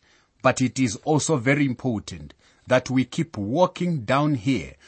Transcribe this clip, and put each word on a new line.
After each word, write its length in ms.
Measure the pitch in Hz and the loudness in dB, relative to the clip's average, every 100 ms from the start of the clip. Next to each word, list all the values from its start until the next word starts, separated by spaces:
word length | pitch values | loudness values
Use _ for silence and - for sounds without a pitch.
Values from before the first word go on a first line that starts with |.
| _ _ _ _ | _ _ _ _
but 200 | 127 123 | 0 2
it 180 | 127 135 | 0 2
is 180 | 123 107 | 0 -2
also 340 | - 147 - 147 | 0 0 2 0
very 260 | 120 143 | 2 2
important 720 | 139 117 131 104 - 85 76 - _ _ - | 0 -2 -4 -4 -6 -14 -16 -20 _ _ 0
that 240 | 127 131 | 0 2
we 160 | 131 127 | 0 0
keep 320 | - 147 110 | -4 -6 -6
walking 680 | 101 147 180 - 180 156 | -4 0 0 0 -4 -2
down 300 | 107 139 151 | 0 0 2
here 400 | 131 117 113 73 - | 0 0 -2 -4 -16